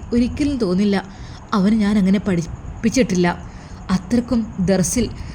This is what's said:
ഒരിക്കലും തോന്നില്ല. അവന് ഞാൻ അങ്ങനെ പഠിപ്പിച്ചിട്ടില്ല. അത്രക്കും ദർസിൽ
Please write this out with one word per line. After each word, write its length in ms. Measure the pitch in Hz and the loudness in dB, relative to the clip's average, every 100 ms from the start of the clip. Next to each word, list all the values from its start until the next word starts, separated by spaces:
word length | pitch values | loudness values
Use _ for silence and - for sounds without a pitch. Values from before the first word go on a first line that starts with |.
| - | 0
ഒരിക്കലും 440 | 240 247 247 285 262 | 0 0 0 -2 0
തോന്നില്ല. 380 | 185 180 208 196 - - - - - | 0 2 2 0 -2 -12 -14 -16 -4
അവന് 200 | 208 196 | 0 2
ഞാൻ 200 | 220 202 214 | 4 4 4
അങ്ങനെ 200 | 190 190 | 4 2
പഠിപ്പിച്ചിട്ടില്ല. 1080 | 202 170 - - - - 233 262 196 180 175 - - - - - - | 2 -2 -2 -8 -12 -4 0 2 2 2 2 0 -8 -14 -16 -12 -4
അത്രക്കും 500 | 185 - 240 240 233 220 - | -4 0 0 2 0 -2 0
ദർസിൽ 460 | 180 190 - 247 214 - - | 2 2 2 0 -2 -4 -12